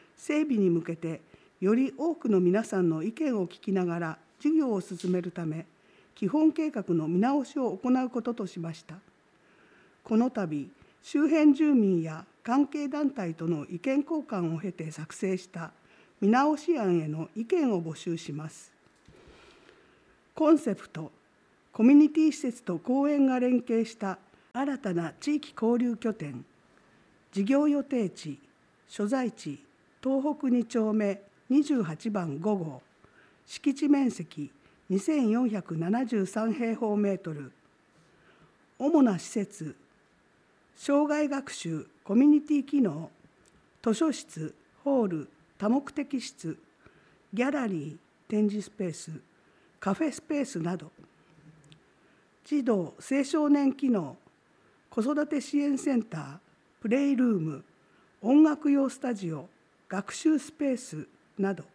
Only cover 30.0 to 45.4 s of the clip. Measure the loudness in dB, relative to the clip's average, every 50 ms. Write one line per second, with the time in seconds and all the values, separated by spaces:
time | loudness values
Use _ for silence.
30 | -4 -2 0 0 0 -2 -2 -2 0 0 2 2 0 0 -2 -2 0 0 0 0
31 | 0 0 -2 -4 -8 -20 _ _ _ 2 2 2 4 4 2 0 0 -2 -4 -6
32 | -6 -4 -4 -4 -4 -4 -4 -4 -2 -2 -2 -2 -2 -6 -10 -12 -16 _ _ _
33 | _ -20 _ _ _ _ _ _ _ -18 -12 -4 -2 -2 0 2 2 2 4 4
34 | 2 0 -2 -4 -8 -12 -10 -12 -12 -12 -14 _ _ _ _ _ _ -2 -2 0
35 | 0 0 0 2 2 2 2 2 0 0 -2 -4 -6 -6 -6 -4 -2 0 0 0
36 | 0 -2 -2 -2 -2 -2 -4 -4 -2 -2 -2 -2 -2 -4 -2 -2 -2 -2 0 0
37 | 0 0 -2 -4 -6 -8 -10 -10 -10 -14 -16 _ _ _ _ _ _ _ _ _
38 | _ _ _ _ _ _ _ _ _ _ _ _ _ _ _ -4 0 2 4 6
39 | 6 4 4 0 -4 -6 -4 -4 -4 -4 -6 -12 -12 -12 -14 -16 _ _ _ _
40 | _ _ _ _ _ _ _ _ _ _ _ _ _ _ _ -8 -2 2 2 2
41 | 2 2 0 0 0 0 -2 -4 -6 -8 -12 -10 -8 -6 -6 -8 -8 -12 _ _
42 | -6 0 4 6 8 8 6 6 4 2 0 -2 0 0 0 0 0 0 -2 -4
43 | -10 -14 -16 _ _ _ _ _ _ _ _ _ _ _ _ _ -2 -2 0 2
44 | 0 0 -2 -4 -8 -14 -12 -10 -10 -10 -12 _ _ _ _ _ -2 0 2 2
45 | 2 0 -2 -4 -8 -10 _ _